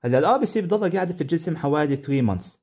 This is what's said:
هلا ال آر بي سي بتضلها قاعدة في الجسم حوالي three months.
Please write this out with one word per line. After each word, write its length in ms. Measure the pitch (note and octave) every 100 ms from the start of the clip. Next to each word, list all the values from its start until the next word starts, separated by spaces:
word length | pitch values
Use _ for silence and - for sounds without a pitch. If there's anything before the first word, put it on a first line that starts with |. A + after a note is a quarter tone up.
هلا 180 | B2 B2+
ال 60 | D#3+
آر 140 | C4
بي 60 | C#4+
سي 160 | A3
بتضلها 280 | F3+ G#3 F#3+
قاعدة 240 | F#3+ F3+
في 80 | F3
الجسم 360 | C#3 E3 E3 D#3+
حوالي 400 | C#3+ D3+ D3+ C#3
three 320 | C#3+ C#3 A#2
months. 180 | F#2 - -